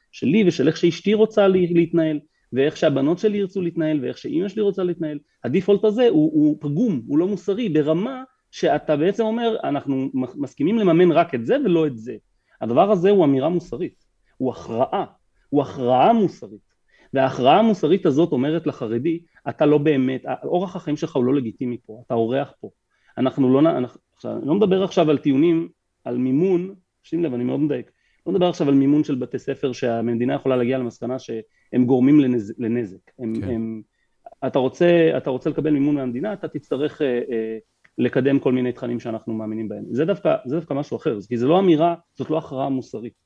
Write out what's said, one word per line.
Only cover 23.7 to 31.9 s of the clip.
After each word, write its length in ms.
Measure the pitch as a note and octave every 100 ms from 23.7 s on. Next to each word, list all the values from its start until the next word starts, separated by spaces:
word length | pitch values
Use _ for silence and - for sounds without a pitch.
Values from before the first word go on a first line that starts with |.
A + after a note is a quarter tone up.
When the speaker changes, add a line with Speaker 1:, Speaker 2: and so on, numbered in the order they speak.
| C3+
Speaker 1:
אנחנו, 220 | A#2+ - _ _
עכשיו, 220 | A2+ A2+
אני 100 | C3+
לא 80 | G3
מדבר 280 | G3+ F#3+
עכשיו 260 | F#3+ - D#3
על 80 | C3+
טיעונים, 520 | D3 C3+ E3+ E3 E3+ _ _ _ B2
על 120 | B2
מימון, 580 | C3 C#3 F#3+ F3 F#3 G3+ _ _
שים 200 | _ E3
לב, 100 | D#3+
אני 100 | A#2+
מאוד 160 | B2 C#3
מדייק, 320 | D3+ B2+ - _ _ _ D#3+
לא 60 |
מדבר 160 | F#3+ F3
עכשיו 180 | E3+ C#3+
על 60 |
מימון 300 | C#3 C#3 D3
של 120 | D3+ B2+
בתי 240 | B2 B2
ספר 320 | - C3 C3+
שהמדינה 600 | A#2+ B2 A#2 A#2 A#2 B2
יכולה 220 | C#3 C3+ B2+
להגיע 220 | B2 C3
למסקנה 420 | A#2 - A#2+ B2+
שהם 640 | - A2+ - _ _ B2
גורמים 340 | C3